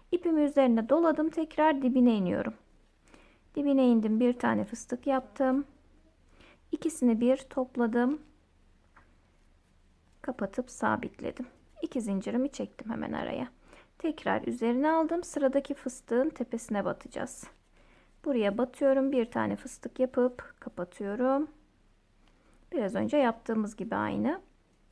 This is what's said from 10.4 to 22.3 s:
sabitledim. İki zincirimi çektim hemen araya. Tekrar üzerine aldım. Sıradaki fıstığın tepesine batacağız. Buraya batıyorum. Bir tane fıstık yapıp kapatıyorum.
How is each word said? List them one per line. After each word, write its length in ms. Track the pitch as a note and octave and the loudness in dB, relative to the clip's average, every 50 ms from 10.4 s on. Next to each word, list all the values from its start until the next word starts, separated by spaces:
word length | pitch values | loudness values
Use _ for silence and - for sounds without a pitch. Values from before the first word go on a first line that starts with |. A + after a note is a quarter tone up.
| G#3 G3 - - - - | -6 -6 -4 -6 -8 -8
sabitledim. 800 | - - A3+ A3 G#3+ G#3+ A3+ - - - - - - - B3 - - _ _ _ _ - | -6 -4 -2 -2 0 -2 -4 -8 -10 -10 -10 -10 -8 -10 -12 -14 -16 _ _ _ _ -12
İki 200 | D#4+ - - B3 | -10 -6 -6 -4
zincirimi 500 | G#3+ G3+ G3 F#3+ - G3+ A3+ B3 C4 C#4+ | -4 -2 -4 -4 -4 -4 -2 -2 -2 -4
çektim 400 | - - - - - - A3 A3 | -4 -8 -10 -10 -10 -12 -10 -8
hemen 220 | A3+ - - - - | -6 -6 -6 -6 -6
araya. 340 | - - - - - B3 A#3+ - _ _ - - - - _ _ | -6 -6 -6 -6 -8 -8 -10 -14 _ _ -20 -20 -20 -20 _ _
Tekrar 440 | - - D#4+ D#4 - - - - A3 - | -8 -6 -6 -6 -4 -2 -2 -2 -2 -2
üzerine 440 | B3+ A#3 A#3+ A3+ A#3 A#3+ B3+ D4 D#4 | -4 -4 -2 0 0 0 2 2 2
aldım. 320 | D#4+ D#4+ D#4+ D#4 E4 F4 F4 | 2 2 2 0 -2 -4 -4
Sıradaki 500 | - - D#4 C#4 C4 C#4 C#4 C#4 - C#4 | -6 -2 0 0 2 2 0 0 -2 -6
fıstığın 560 | - - B3+ - - - - A#3 B3 C#4 D#4 | -8 -8 -10 -10 -10 -6 -2 0 0 0 0
tepesine 560 | - - A#3+ - A#3 A3+ - - G#3+ G3+ - | -2 -6 -6 -6 -8 -8 -6 -4 -2 -2 -2
batacağız. 580 | - - - - - - - - - - - - - - _ _ _ _ _ - _ _ _ _ _ _ _ - | -2 -4 -6 -10 -12 -8 -8 -8 -8 -10 -14 -18 -20 -20 _ _ _ _ _ -20 _ _ _ _ _ _ _ -4
Buraya 320 | D4+ C4 A3+ G#3 G3+ G3+ | -2 0 2 2 2 0
batıyorum. 540 | A#3 B3+ B3 - - C#4+ C4+ C4+ C4+ C4+ C4+ | 0 -2 -2 0 2 4 4 4 4 2 2
Bir 140 | C4 B3 A3+ | 2 0 0
tane 300 | A#3 - A#3 A3 G#3 G3+ | 0 -2 -2 -2 -2 -4
fıstık 440 | - - - - - - A#3 - - | -6 -8 -12 -14 -14 -14 -8 -4 -2
yapıp 560 | B3+ B3 - B3+ B3 B3+ B3 - - - - - | -2 0 2 2 0 0 0 -4 -16 -18 -18 -16
kapatıyorum. 880 | - B3+ - - F3+ - - - G3+ G3 G#3 B3 B3 C4 C4+ C#4 D#4 D4+ - _ _ _ _ _ _ _ _ _ _ _ _ _ _ _ | -16 -14 -10 -10 -12 -10 -10 -8 -8 -6 -2 0 0 2 2 0 0 -4 -8 _ _ _ _ _ _ _ _ _ _ _ _ _ _ _